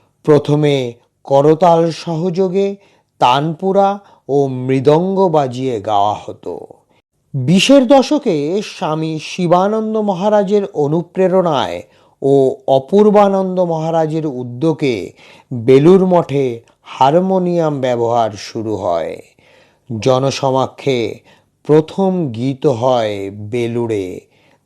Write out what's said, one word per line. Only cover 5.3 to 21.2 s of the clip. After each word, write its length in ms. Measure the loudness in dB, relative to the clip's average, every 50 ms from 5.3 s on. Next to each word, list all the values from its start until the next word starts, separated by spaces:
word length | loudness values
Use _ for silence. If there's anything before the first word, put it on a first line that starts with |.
| 2 0 0 -2 -4 -6 -6 -4 -4 -4
গাওয়া 360 | -4 -2 0 0 0 0 -2 -4 -8
হতো। 360 | -14 -18 -14 -14 -12 -12 -12 -14 -18 -20 -20 _ _ _ _ _ _ _ _ _ _ -8
বিশের 500 | -6 -2 2 2 2 4 6 6 6 6
দশকে 760 | 6 4 4 4 2 0 -2 0 -2 -2 -2 -2 -2 -4 -4 -6
স্বামী 540 | -8 -10 -8 -6 -4 -4 -4 -4 -6 -6 -8 -10
শিবানন্দ 720 | -10 -6 -4 0 2 2 2 2 0 -2 -2 -4 -4 -4
মহারাজের 680 | -4 -4 -4 -4 -2 -2 0 2 2 2 2 0 -2 -2 -2 -4
অনুপ্রেরণায় 1080 | -4 -2 0 0 -2 -4 -4 -2 -2 0 2 2 2 0 2 0 0 -2 -2 -6 -10 -12 -16 _ _ _ _ _ _ 0
ও 340 | 2 2 4 2 2 0 -4 _
অপূর্বানন্দ 920 | 0 0 0 0 2 2 4 4 4 4 4 4 4 2 0 -2 -2 -2 -2
মহারাজের 680 | -2 -2 -2 -4 -4 -2 0 0 0 0 -2 -4 -6
উদ্যোগে 840 | -6 -6 -8 -10 -10 -8 -4 -2 -2 -2 0 -2 -2 -2 -2 -6 -10 -14 _ -20 -20 -20 -20 _ _ -10
বেলুর 540 | -4 2 4 6 6 8 8 6 6 4
মঠে 540 | 4 2 0 0 0 -2 -2 -2 -2 -4 -8 -12 _ _ _ _
হারমোনিয়াম 1000 | -20 -2 2 2 4 4 4 2 2 0 0 0 0 0 0 0 0 -2 -2
ব্যবহার 500 | -2 -2 -2 0 0 0 0 0 0 -2
শুরু 460 | -4 -8 -14 -12 -10 -8 -6 -6 -6
হয়। 460 | -4 -2 -2 -2 -2 -4 -6 -10 -12 -16 _ _ _ _ _ _ _ _ _ _ _ _ -12 -10 -4
জনসমাক্ষে 1200 | 0 0 0 2 0 -2 -2 -2 -2 0 0 0 -2 -2 -6 -6 -4 -4 -2 -2 -4 -6 -8 -12